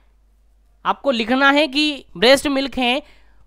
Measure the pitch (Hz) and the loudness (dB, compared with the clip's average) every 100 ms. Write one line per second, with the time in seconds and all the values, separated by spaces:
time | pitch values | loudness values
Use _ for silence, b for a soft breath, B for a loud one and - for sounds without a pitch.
0 | _ _ _ _ _ _ _ _ 180 202 | _ _ _ _ _ _ _ _ -6 -4
1 | 277 233 220 262 277 285 311 277 302 277 | -2 -2 0 2 2 2 0 -2 -2 -4
2 | - 170 233 269 294 269 277 262 240 269 | -12 0 4 4 2 -4 -4 -4 -4 -4
3 | - b b b | -6 b b b